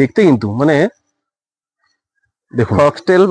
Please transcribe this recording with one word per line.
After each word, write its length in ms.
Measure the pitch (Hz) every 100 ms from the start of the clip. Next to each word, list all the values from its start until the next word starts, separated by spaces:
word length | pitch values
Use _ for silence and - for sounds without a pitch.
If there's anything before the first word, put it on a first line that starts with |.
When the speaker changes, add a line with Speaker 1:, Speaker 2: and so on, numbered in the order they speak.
Speaker 1:
দেখতে 180 | 135 - 190
কিন্তু, 180 | 123 104 110
মানে 140 | 147 143 196 _ _ _ _ _ _ _ _ _ _ _ _ _ _ _ _
দেখুন। 220 | 120 110 107
Speaker 2:
ফক্সটেল 440 | 147 - - 185 190